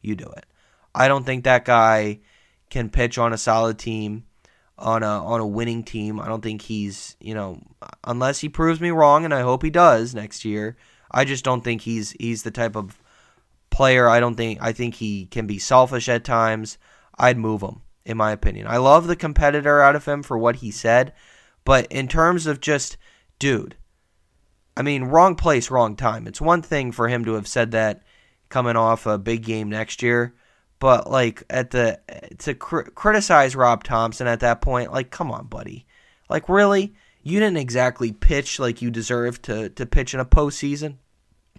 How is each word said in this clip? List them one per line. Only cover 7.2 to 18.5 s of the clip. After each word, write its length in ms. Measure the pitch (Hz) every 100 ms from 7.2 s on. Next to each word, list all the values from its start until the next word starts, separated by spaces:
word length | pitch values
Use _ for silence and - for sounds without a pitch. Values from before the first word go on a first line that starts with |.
| - 110
know, 260 | 98 87 - _ - - -
unless 340 | 120 131 139
he 100 | 151
proves 320 | - 160 160
me 80 | 175
wrong, 340 | 165 147 147
and 100 | 165
I 80 | 139
hope 200 | 123 123
he 80 | 156
does 460 | 165 175 117 117 120
next 280 | 104 -
year. 320 | 110 104 107 120 _ _ _
I 120 | -
just 200 | 135 135
don't 200 | 131 127
think 180 | 120 113
he's, 340 | 113 113 107 -
he's 220 | 117 113
the 80 | 113
type 260 | 107 117 110
of 240 | 98 - _ _ _ _ _ _ _
player. 400 | - 135 127 120
I 100 | 117
don't 160 | 120 117
think, 220 | 113 107
I 80 | 117
think 240 | 113 120 -
he 320 | 110 101 90
can 180 | 117 107
be 140 | 101
selfish 500 | - 131 127 127 120
at 140 | 117
times. 560 | 120 117 113 110 110 - _ _ _ -
I'd 180 | 127 120
move 240 | 110 107
him, 200 | 95 101 - _
in 140 | - 113
my 140 | 107
opinion. 340 | 104 107